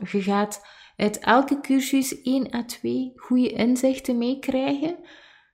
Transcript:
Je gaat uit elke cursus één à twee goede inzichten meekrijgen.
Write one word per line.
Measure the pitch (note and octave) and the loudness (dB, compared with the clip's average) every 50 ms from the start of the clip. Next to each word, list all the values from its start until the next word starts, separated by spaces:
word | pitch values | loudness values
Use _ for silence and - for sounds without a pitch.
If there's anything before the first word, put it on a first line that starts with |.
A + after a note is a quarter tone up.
| F#3 - - | -8 -4 -2
Je | G3+ F#3 | -2 0
gaat | G3+ G3+ G3+ G#3 G#3 - - - - - - - - _ | 0 0 0 0 -2 -4 -10 -16 -20 -20 -20 -20 -16 _
uit | - G3+ G#3 G#3+ - | -2 -2 -2 -2 -2
elke | - - A3 C4 C4+ - C#4 C#4 | 2 4 4 4 4 2 0 -2
cursus | - - C4+ C4+ C4 - C4+ C4+ C4 C4+ - - - | 0 0 0 2 2 2 0 0 0 0 -4 -6 -4
één | B3+ C4 C4+ B3 - - | -2 0 0 -2 -2 -6
à | A#3+ A#3 | -6 -6
twee | A#3+ - - - A#3 A#3+ C4 C4 B3+ - | -8 -10 -6 -4 -2 -2 -2 -4 -6 -10
goede | - - - B3 B3 B3+ - | -12 -4 0 2 2 2 2
inzichten | - - A3 A#3+ B3+ B3 - C4 C4 C4+ - - B3 A#3 | 2 2 2 2 2 4 2 2 0 0 -2 -2 -2 0
meekrijgen. | A#3 B3 C4+ C#4 - C#4 B3+ C4 C4+ C#4 C#4+ C#4+ D4+ E4 F4 - - - - - - - - _ _ _ | 0 0 -2 -2 -2 -2 -2 0 0 0 -2 -2 -2 -4 -4 -6 -12 -20 -20 -20 -20 -20 -20 _ _ _